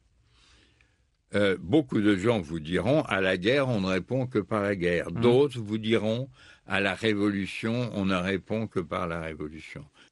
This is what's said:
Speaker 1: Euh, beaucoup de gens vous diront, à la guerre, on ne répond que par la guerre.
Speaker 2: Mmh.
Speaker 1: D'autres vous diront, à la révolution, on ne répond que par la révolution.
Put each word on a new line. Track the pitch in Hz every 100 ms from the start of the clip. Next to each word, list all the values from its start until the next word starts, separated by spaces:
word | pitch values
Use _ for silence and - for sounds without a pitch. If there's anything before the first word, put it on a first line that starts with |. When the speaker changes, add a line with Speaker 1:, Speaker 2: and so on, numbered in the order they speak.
| _ _ _ _ _ _ _ _ _ _ _ _ _ 101
Speaker 1:
Euh, | 101 -
beaucoup | 82 147 131 -
de | 104 98
gens | 107 113
vous | 76 82
diront, | 76 87 110 151
à | - 98
la | 95 95
guerre, | 95 143 135
on | 110
ne | 92
répond | 92 - 127 127
que | 113
par | 92 110
la | 101 98
guerre. | 87 85 82
Speaker 2:
Mmh. | 85
Speaker 1:
D'autres | 120 127 147 117
vous | 104 110
diront, | 107 110 107 117 131 - - - -
à | 95
la | 98
révolution, | 92 113 104 104 98 92 - 113 120 120
on | 101 95
ne | 92
répond | 90 98 - 110 110
que | 95
par | 80 92 90
la | 85
révolution. | 80 78 78 80 - - 147 _ -